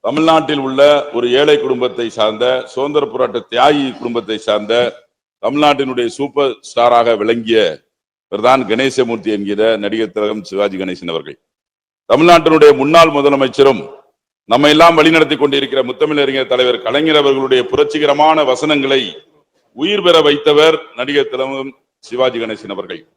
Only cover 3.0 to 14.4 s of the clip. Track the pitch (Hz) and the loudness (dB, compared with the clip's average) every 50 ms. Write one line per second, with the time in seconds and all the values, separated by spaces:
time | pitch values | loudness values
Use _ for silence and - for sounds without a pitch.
3 | 143 - 120 123 127 120 101 117 - _ - 117 127 143 151 143 139 131 117 - | -2 -2 -4 -4 -4 -4 -4 -8 -10 _ -2 0 2 2 2 0 -2 -6 -8 -10
4 | - 120 120 117 104 95 110 107 - - 104 107 104 104 113 120 123 117 - - | -10 -6 -6 -6 -6 -6 -8 -8 -2 -2 -2 -2 -2 -2 0 0 0 -2 -4 -10
5 | _ _ _ _ _ _ _ _ - 107 131 147 151 147 143 131 139 131 127 123 | _ _ _ _ _ _ _ _ -8 -6 -2 0 2 2 2 0 -2 -4 -4 -4
6 | 120 117 117 - 139 139 _ 147 143 135 113 - _ - - - 117 120 120 117 | -4 -4 -4 -6 -10 -6 _ -2 -2 -2 -4 -6 _ -10 -4 0 2 4 4 4
7 | 117 117 117 104 101 110 120 117 113 107 113 110 104 85 78 - _ _ _ _ | 2 2 0 0 0 -2 -2 -4 -2 0 0 2 2 0 -4 -8 _ _ _ _
8 | _ _ _ _ _ _ - 98 107 120 131 135 127 98 107 117 135 135 127 - | _ _ _ _ _ _ -10 -2 2 2 2 2 0 -2 -2 -2 -2 -2 0 -2
9 | 127 117 117 113 90 104 107 101 101 98 101 98 110 113 113 107 104 101 101 110 | -2 -2 -2 -6 -4 -4 -4 -4 -4 -6 -4 0 0 0 0 0 -4 -6 -4 -4
10 | 113 104 90 107 104 104 107 107 92 - 98 95 101 104 95 92 95 92 90 85 | -6 -4 -4 -4 -4 -4 -4 -6 -10 -10 -4 -4 -4 -4 -4 -6 -8 -8 -8 -10
11 | - 87 82 82 73 76 71 _ _ _ _ _ _ _ _ _ _ _ _ _ | -10 -10 -10 -10 -10 -12 -20 _ _ _ _ _ _ _ _ _ _ _ _ _
12 | _ _ 113 131 160 175 175 170 - 160 156 156 151 147 143 131 135 143 160 165 | _ _ 0 2 4 6 4 6 4 4 4 6 6 6 6 6 2 2 4 4
13 | 165 165 151 143 139 143 143 139 135 131 127 - 139 139 131 101 - - - - | 4 4 2 0 0 0 0 0 -2 -4 0 2 2 2 2 0 -4 -14 -18 -20
14 | _ _ _ _ _ _ _ _ | _ _ _ _ _ _ _ _